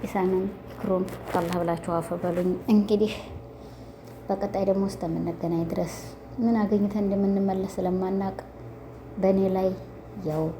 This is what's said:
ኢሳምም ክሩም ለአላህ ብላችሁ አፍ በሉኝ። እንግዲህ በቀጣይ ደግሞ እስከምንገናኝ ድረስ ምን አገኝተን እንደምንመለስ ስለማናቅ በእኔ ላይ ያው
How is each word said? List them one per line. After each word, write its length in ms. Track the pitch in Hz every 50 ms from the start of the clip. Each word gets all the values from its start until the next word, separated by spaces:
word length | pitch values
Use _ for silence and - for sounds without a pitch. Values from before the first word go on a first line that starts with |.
| -
ኢሳምም 420 | 196 - 202 185 185 185 185 190 196 196 - - - -
ክሩም 300 | - - 196 190 185 190 - - - - -
ለአላህ 300 | - 185 170 170 180 175
ብላችሁ 360 | 170 170 170 165 165 - 170
አፍ 160 | 170 165 - 180 175
በሉኝ። 320 | 175 180 170 175 180 185 185 180 - -
እንግዲህ 440 | 220 208 202 196 214 202 214 214 - - - - - - - - - - - - - - - - - - - - - - -
በቀጣይ 400 | - 202 190 - 196 - 196 196
ደግሞ 200 | 196 190 196 196
እስከምንገናኝ 800 | 190 - - - 165 165 165 170 170 170 - - 165 170 165 170 170
ድረስ 280 | - 180 175 165 - - - - - - - - - -
ምን 180 | 233 233 233
አገኝተን 480 | 220 208 196 214 208 202 202 202 208 208
እንደምንመለስ 680 | 196 196 196 202 196 196 196 196 190 190 190 190 196 -
ስለማናቅ 640 | - 185 180 180 185 185 185 196 196 196 190 190 - - - - - - - - - - - - - - - - -
በእኔ 220 | 190 190 196 190 190 190
ላይ 200 | 190 185 190 190 190 - - - - - - - - - 185
ያው 200 | 156 156 156 160 160 160 -